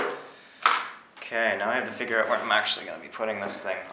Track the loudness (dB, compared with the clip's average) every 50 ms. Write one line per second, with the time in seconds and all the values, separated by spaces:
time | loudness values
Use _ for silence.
0 | 4 0 -4 -8 -10 -14 -18 -20 -20 -20 -2 2 2 2 4 2 -2 -6 -12 -16
1 | -20 -20 -18 -16 -8 -2 2 4 4 4 4 2 2 0 0 0 -2 -2 -4 -6
2 | -2 0 2 2 4 4 2 2 2 4 4 4 4 2 0 -2 -4 -8 -10 -10
3 | -10 -12 -8 -4 -2 -2 -2 -2 -2 -4 -4 -4 -4 -4 -4 -6 -4 2